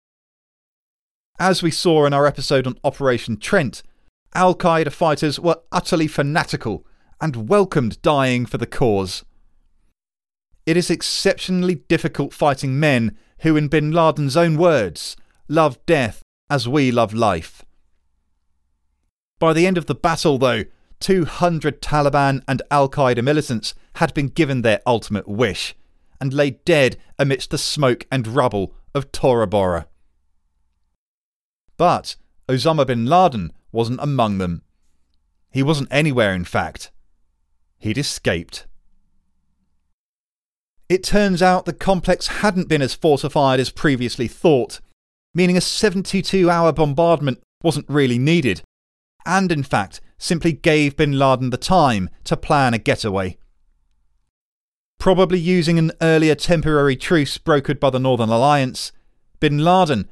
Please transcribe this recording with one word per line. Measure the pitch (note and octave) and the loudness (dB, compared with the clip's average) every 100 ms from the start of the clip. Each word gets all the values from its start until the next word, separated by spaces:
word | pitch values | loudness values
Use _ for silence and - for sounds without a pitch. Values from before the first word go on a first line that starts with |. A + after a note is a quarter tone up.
| _ _ _ _ _ _ _ _ _ _ _ _ _ - | _ _ _ _ _ _ _ _ _ _ _ _ _ -4
As | F3+ F3+ | 0 0
we | E3+ | 0
saw | - F3+ D#3 | 0 2 4
in | C#3+ | 4
our | C#3+ C#3+ | 4 2
episode | C3+ - C#3 C3 | 0 -2 -2 -2
on | B2 | -4
Operation | C#3+ - C3+ A#2+ - A2 | -6 -2 0 0 -4 -8
Trent, | - G3+ A2+ - - _ _ _ _ | -2 0 0 -6 -18 _ _ _ _
Al | - F#3 | 0 2
Qaeda | F3 F3+ E3 D#3 | 2 2 0 0
fighters | - E3+ D3 D#3 C3 | -2 0 0 -2 -2
were | E3+ - - | -2 -2 -4
utterly | F3+ - F3 D#3 | -6 -2 -2 0
fanatical | - C#3+ D#3+ D3 C#3 A#2+ F2 - _ _ - | -2 -2 -2 -4 -6 -6 -8 -12 _ _ -8
and | D#3 A#2+ G#2+ | -6 -6 0
welcomed | G#3 G3 D#3+ A#2 - | 2 2 0 -2 -2
dying | F3 D3 C3 B2 | 0 2 0 -2
for | A#2+ - | -4 -6
the | A#2 | -6
cause. | - B2+ G2+ F#2+ - - _ _ _ _ _ _ _ _ _ _ _ _ _ - | -2 0 0 -2 -8 -14 _ _ _ _ _ _ _ _ _ _ _ _ _ -2
It | D#3+ | -2
is | F3 | 0
exceptionally | D#3+ - - G3 F#3+ - F#3 F3+ E3 | -4 -4 -2 0 -2 -2 -2 -2 -4
difficult | - E3 D#3+ - C#3+ | -2 -2 -2 -4 -6
fighting | - D#3 C3+ C#3 C3 | -2 -2 0 -2 0
men | E3 B2+ A2+ - _ - | 2 2 0 -6 _ -4
who, | D#3+ D#3 | 0 0
in | D3 | 2
bin | D#3 D3+ | 0 0
Laden's | E3 D#3+ C#3+ C#3+ C#3 | 2 2 0 -2 2
own | E3+ D#3 | 2 2
words, | F3+ D3 G2 D2+ - - - _ - | 2 2 0 -6 -14 -16 -20 _ -4
"Love | D3+ D3+ B2 - | 0 0 0 0
death | D#3+ A#2 - - _ _ | 0 0 -6 -18 _ _
as | C#3+ A#2 | -4 -2
we | D3+ C3 | 0 2
love | A#2+ A2+ | 2 0
life." | A2 A2+ F2 - - - _ _ _ _ _ _ _ _ _ _ _ _ _ _ _ _ _ | 0 0 0 -6 -18 -20 _ _ _ _ _ _ _ _ _ _ _ _ _ _ _ _ _
By | F3+ | 0
the | D#3+ F3+ | 4 2
end | F#3 | 0
of | D3 | -2
the | |
battle, | C#3+ E3+ E3 F3 C3+ | -2 -2 0 0 2
though, | C3 A#2 F#2+ - _ - | 2 0 -6 -14 _ -10
two | - F#3+ | 0 0
hundred | D3+ - F3 E3 D3+ - | 0 -2 -2 0 -4 -6
Taliban | - D3+ C#3+ C#3+ C#3 C3+ - | -2 0 2 2 0 -2 -4
and | C3+ - | -6 -2
Al | D3 C3+ | 0 0
Qaeda | D3 C3 A#2+ | 0 0 2
militants | A#2+ D3+ D3 A#2 - - - | 0 0 -2 -6 -8 -12 -18
had | - - | -4 -4
been | - C#3+ | -2 -4
given | - D3+ C3+ | -2 0 0
their | A2+ G#2 - | 0 0 0
ultimate | A#2 - G#2 - | -2 -2 -6 -6
wish | G#2 A#2+ F2 - - _ _ _ _ | -2 -2 -2 -10 -14 _ _ _ _
and | C#3+ | -4
lay | C#3 C#3+ | 0 0
dead | A#2+ - D#3+ C3 A#2 - - | 0 0 2 2 0 -12 -4
amidst | C#3+ C3+ - | -2 -2 -4
the | D3 | -6
smoke | - - C#3 A#2+ - | -6 0 0 0 -4
and | C3+ A2 | -6 -2
rubble | B2+ B2+ G#2 F2+ - - | 0 0 -2 -6 -10 -10
of | C#3+ C3+ | -8 -8
Tora | - C#3+ A#2+ G#2+ | -2 0 2 0
Bora. | G#2 F#2+ E2+ D#2 _ _ _ _ _ _ _ _ _ _ _ _ _ _ _ _ _ _ - | 0 0 -2 -6 _ _ _ _ _ _ _ _ _ _ _ _ _ _ _ _ _ _ 0
But | F3 B2 - - _ _ - | 2 2 -4 -16 _ _ -4
Osama | C3 D#3 D#3 C3 | -2 0 2 0
bin | A#2+ A#2 | 0 2
Laden | F3 F#3 A#2 E2 - _ | 4 4 2 -8 -12 _
wasn't | A2+ A#2 B2 | -4 -2 -4
among | D3 C3+ A2 G2 | -2 0 0 0
them. | F2+ E2 - _ _ _ _ _ _ _ _ | -2 -6 -10 _ _ _ _ _ _ _ _
He | C3 | -2
wasn't | C3+ D3+ B2+ | 0 0 -2
anywhere, | C3+ D#3 B2 G#2 | 0 0 2 2
in | F#2 | 0
fact. | F2 G#2+ E2 - - - _ _ _ _ _ _ _ _ | -4 -4 -4 -10 -18 -20 _ _ _ _ _ _ _ _
He'd | G#2 A2 | -6 -4
escaped. | C#3 - - F2+ E2 - - - _ _ _ _ _ _ _ _ _ _ _ _ _ _ _ _ _ _ _ _ - | -6 -4 -4 -4 -6 -16 -18 -20 _ _ _ _ _ _ _ _ _ _ _ _ _ _ _ _ _ _ _ _ -2
It | F#4 | -2
turns | - G#3 G#3 F3 | 2 2 2 4
out | F#3 F#3 | 4 2
the | - | -2
complex | - - F#3+ E3+ F3+ - | -4 0 0 2 0 -2
hadn't | - G#3 F#3 F3 | -2 -2 -2 0
been | D#3 | 0
as | C3 | 0
fortified | - E3 C#3 C#3+ D3+ C#3 C3 | 0 2 2 0 0 2 2
as | B2+ | 0
previously | - E3 C3 A#2+ - A#2 | 0 0 0 -2 -4 -6
thought, | - F#3 C#3 A#2 - - _ _ _ _ | 0 2 2 0 -8 -20 _ _ _ _
meaning | D#3+ F3+ F3+ | 0 2 2
a | |
seventy-two-hour | - - A3 F#3 F3+ F#3+ - F#3+ E3+ F3 E3 | 0 0 0 0 -4 -4 -2 2 2 4 2
bombardment | D#3 D3+ C#3 E3+ E3 C#3+ B2 _ _ | 2 0 2 2 2 0 -6 _ _
wasn't | E3+ D3 - | -2 -2 -2
really | C#3+ C#3 A#2+ | 0 2 2
needed, | C3+ E3+ C3 F2+ - _ _ _ _ _ | 2 2 0 -4 -8 _ _ _ _ _
and | - F#3 F#3 | -2 0 0
in | D#3+ | -2
fact | C3+ B2 F#2+ - - - | -2 -4 -4 -10 -20 -14
simply | - E3+ E3+ | -4 -2 -2
gave | D3 F3 D3+ C#3+ - | 0 2 2 2 0
bin | D#3 C#3 | 0 2
Laden | C3+ B2+ B2+ | 2 2 -2
the | A#2+ | -4
time | - F#3 C#3+ G#2+ F2+ - | 0 2 4 2 -4 -8
to | - E3+ | -6 -6
plan | - D3+ C3 | 0 0 2
a | A#2 | 0
getaway. | - B2 A2 F#2+ F#2 E2+ _ _ _ _ _ _ _ _ _ _ _ _ _ _ _ _ | -2 -2 -2 -4 -6 -10 _ _ _ _ _ _ _ _ _ _ _ _ _ _ _ _
Probably | F#3+ F3+ F#3 F#3 | 0 2 2 2
using | E3 F3+ D#3 E3+ | 0 2 2 2
an | D#3+ - | 0 0
earlier | E3 D#3+ D#3+ | 2 4 4
temporary | D3 - E3+ D#3 D3+ C#3+ B2+ | 0 0 0 2 2 2 0
truce | - F3 C#3 - | 0 0 0 -4
brokered | - D3 C3 C#3+ | 0 0 0 -2
by | C#3 | 0
the | B2+ | 0
Northern | C3 B2 A2 | 0 0 0
Alliance, | A#2 C3+ D3 C3 - - - _ _ _ _ | 2 4 2 0 -6 -12 -14 _ _ _ _
bin | D#3 D3 | -2 2
Laden | D#3+ F#3 F3 B2 F2+ | 2 4 2 0 -4